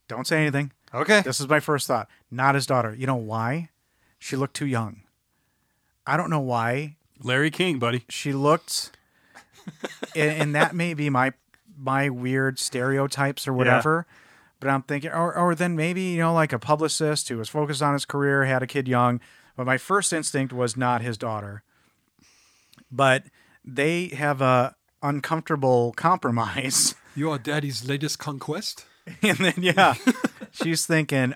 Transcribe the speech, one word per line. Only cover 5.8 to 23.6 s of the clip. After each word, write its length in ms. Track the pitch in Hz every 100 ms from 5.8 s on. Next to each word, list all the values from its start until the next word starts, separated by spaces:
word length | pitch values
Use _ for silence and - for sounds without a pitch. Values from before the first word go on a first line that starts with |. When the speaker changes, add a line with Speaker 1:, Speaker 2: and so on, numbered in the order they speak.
| _ _ -
Speaker 1:
I 100 | 147
don't 140 | 165
know 100 | 160
why. 560 | 131 120 113 127 151 151 _ _
Speaker 2:
Larry 280 | 120 131 151
King, 280 | 147 185 143
buddy. 280 | 120 123 -
Speaker 1:
She 240 | - 147
looked, 640 | 135 139 160 - - - - _ _ _ - -
Speaker 2:
<laughs> 680 | _ - - - - - 165
Speaker 1:
and, 140 | 151
and 240 | 156 147 147
that 200 | 160 175
may 200 | 170 156
be 160 | 147
my, 240 | 131 131 - _ _ _ 156
my 320 | 135 135 139
weird 500 | 123 127 131 135 131
stereotypes 880 | - 127 127 135 139 - 139 139 -
or 40 |
Speaker 2:
Yeah. 40 | 127
Speaker 1:
whatever, 480 | 123 123 147 160 170 _ - - _ _
but 100 | 135
I'm 100 | 135
thinking, 300 | 131 143 151
or, 260 | 165 170 165
or 180 | 175 165
then 220 | 180 165
maybe, 240 | 156 180
you 180 | 185 175
know, 140 | 165
like, 220 | 165 156 123
a 40 |
publicist 720 | - 151 156 - 156 151 -
who 80 | 120
was 140 | 110
focused 320 | 151 147 139
on 100 | 147
his 140 | 143 -
career, 400 | 143 143 139 135
had 160 | 131
a 40 | 127
kid 220 | 143 127
young, 320 | 123 123 120 - - _ -
but 80 | 127
my 100 | 131
first 340 | - 196 185 165
instinct 400 | 147 143 135 123
was 200 | 123 120
not 280 | 127 120
his 160 | 120 110
daughter. 440 | 120 107 101 101 - _ _ _ _ _ _ _ _ _ _ - _
But 340 | 127 135 131 - _ _ _